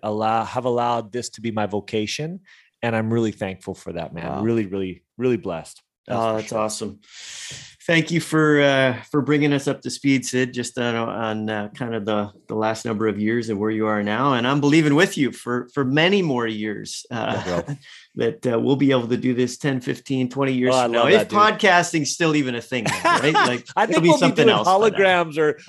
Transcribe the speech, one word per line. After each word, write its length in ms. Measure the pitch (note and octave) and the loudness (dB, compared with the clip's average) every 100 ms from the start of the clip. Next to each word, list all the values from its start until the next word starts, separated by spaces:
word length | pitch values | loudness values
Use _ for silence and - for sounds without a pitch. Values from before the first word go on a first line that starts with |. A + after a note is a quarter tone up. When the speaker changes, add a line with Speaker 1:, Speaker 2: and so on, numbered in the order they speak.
Speaker 1:
allow, 400 | G#2+ G#2+ A2 A2+ | -6 -2 0 0
have 220 | G#2+ B2+ B2 | -2 -4 -2
allowed 480 | A#2+ A#2+ A#2+ A2 | -2 0 -2 -4
this 160 | A#2+ A#2 | -10 -10
to 120 | - | -10
be 100 | A2+ | -6
my 140 | G#2+ G#2 | -4 -4
vocation. 720 | G2+ - A2+ G#2+ - D#3 F#3 - - _ _ | -4 -4 -4 -4 -6 -8 -12 -18 -20 _ _
And 120 | A#2 | -4
I'm 200 | A2+ A2 | -2 0
really 180 | A#2 A2+ | 0 -2
thankful 420 | - G2 F#2 - | -4 -8 -8 -12
for 200 | F#2 F#2+ | -12 -10
that, 200 | E2+ D#2+ | -10 -10
man. 120 | E2+ E2+ | -10 -8
Speaker 2:
Wow. 140 | C#2 | -4
Speaker 1:
Really, 220 | A2 A2+ G2 | 0 0 -2
really, 400 | G2 F#2+ F2 _ - | -4 -6 -10 _ -4
really 200 | B2+ A#2 | -2 -2
blessed. 440 | F#2+ E2 D2+ - _ _ - | -4 -8 -10 -20 _ _ -8
That's 120 | A#2+ | -4
Speaker 2:
Oh, 120 | A2+ | -2
Speaker 1:
for 60 | A2 | -4
Speaker 2:
that's 100 | G#2+ | -4
Speaker 1:
sure. 80 | A2+ | -4
Speaker 2:
awesome. 400 | G#2+ - G#2+ - _ - - - - - - - - | -4 -4 -10 -12 _ -20 -18 -16 -16 -16 -18 -10 2
Thank 240 | E3 D#3 | 2 2
you 80 | E3+ | -2
for, 400 | - D#3 D3+ D3 | 0 2 4 4
uh, 400 | C#3+ C3+ C3 B2 - | 4 4 2 0 -2
for 120 | D3+ | -2
bringing 320 | C3 D3 D3 | 2 2 2
us 140 | C#3+ C#3 | 0 0
up 140 | C3+ | -4
to 80 | B2+ | -8
speed, 360 | - C#3 C3+ B2 | -2 0 0 0
Sid, 280 | B2+ B2+ | -2 -2
just 240 | B2 A#2+ - | -4 -6 -4
on, 180 | A#2+ A#2 | -2 -2
on, 540 | A2+ G2+ A2+ A2 G#2+ | -4 -4 -4 -4 -4
uh, 200 | G#2+ G#2 | -4 -6
kind 260 | - A#2+ A2+ | -8 -6 -4
of 100 | G#2 | -2
the, 260 | G#2+ G2+ - - | -2 -4 -10 -8
the 60 | A2 | -2
last 300 | A2 A2 A#2 | -2 -2 -4
number 220 | G#2+ A2 | -2 -2
of 120 | G2+ | 0
years 300 | G#2+ A#2 A2+ | -2 -2 -4
and 100 | G2+ | -4
where 120 | G#2+ | -2
you 160 | A2 A2 | -2 -2
are 160 | G#2+ | 0
now. 300 | G2+ G#2+ C#3 | -2 0 0
And 140 | B2 B2 | 2 0
I'm 140 | C#3+ | 2
believing 320 | C#3+ D#3 D3+ | 4 4 4
with 240 | C#3+ F#3+ - | 4 2 0
you 140 | B2 | -2
for, 360 | A2 - A#2+ A#2+ | -4 -6 -6 -4
for 100 | - | -4
many 380 | B2+ D3 E3+ G3+ | 0 2 4 2
more 240 | E3+ B2 A#2 | 2 0 -2
years, 580 | G#2+ G#2+ G#2 G#2 - - | -4 -6 -6 -10 -14 -8
uh, 300 | A#2+ A2 A2+ F#2 | -6 -4 -4 -2
Speaker 1:
Yeah, 160 | F2 | -4
bro. 140 | E2+ C#3+ - - | -4 -10 -14 -20
Speaker 2:
<laughs> 200 | _ - | _ -4
that, 380 | A#2 - B2+ | -4 -2 -2
uh, 60 | A#2 | 0
we'll 160 | A#2+ C3+ | 0 2
be 160 | C#3 | 4
able 160 | C3 A#2 | 2 0
to 100 | A#2+ | -2
do 160 | B2+ | 0
this 240 | B2 B2 - | 0 -2 -2
ten, 240 | D3+ C3 | -4 -4
fifteen, 480 | C3 C3+ - C3+ B2+ | -4 -8 -4 -2 -2
twenty 240 | C3 C3+ | -2 -2
years 200 | B2+ B2+ B2+ | 0 2 2
Speaker 1:
Oh, 20 | |
I 40 | |
Speaker 2:
from 80 | A#2+ | 2
now. 80 | A#2 | 2
Speaker 1:
love 60 | B2+ | 4
Speaker 2:
If 180 | G#3+ G#3 | 4 4
Speaker 1:
that, 0 | |
dude. 100 | G#3 | 4
Speaker 2:
podcasting's 720 | G#3+ G#3+ G3 F3 E3 E3 C3+ | 4 4 4 4 4 -2 -2
still 240 | - E3 D3+ | 0 0 2
even 200 | C3 A#2+ | 0 -4
a 60 | |
thing, 240 | - B2 G#2 | -6 -4 -4
Speaker 1:
<laughs> 180 | - | -2
Speaker 2:
right? 300 | - E4 C#3 | 0 2 4
Like, 320 | G4+ F4 B2 - - | 4 2 0 -4 0
Speaker 1:
I 80 | |
Speaker 2:
it'll 100 | - | 2
Speaker 1:
think 100 | D#4 | 4
Speaker 2:
be 60 | E3 | 6
Speaker 1:
we'll 80 | D4+ | 6
be 20 | |
Speaker 2:
something 260 | E3+ - D3+ | 4 4 4
Speaker 1:
doing 120 | A2 | 4
Speaker 2:
else 100 | A2 | 4
by 220 | F#3+ A3 | 4 4
then. 100 | G3 | 4
Speaker 1:
holograms 380 | F#3+ F3+ E3 D3+ | 4 4 2 0
or 120 | D3+ - | 0 0